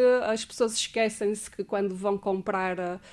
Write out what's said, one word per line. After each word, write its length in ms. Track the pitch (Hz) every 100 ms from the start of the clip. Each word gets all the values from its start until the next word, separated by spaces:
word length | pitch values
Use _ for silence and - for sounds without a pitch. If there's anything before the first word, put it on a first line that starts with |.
| 247 247
as 180 | 220 220
pessoas 300 | - - 226
esquecem-se 760 | 220 - 226 220 220 208 214 -
que 120 | -
quando 300 | 196 202 202
vão 240 | 185 202 196
comprar, 600 | 202 190 190 190 185 180
ah, 200 | 175 185 -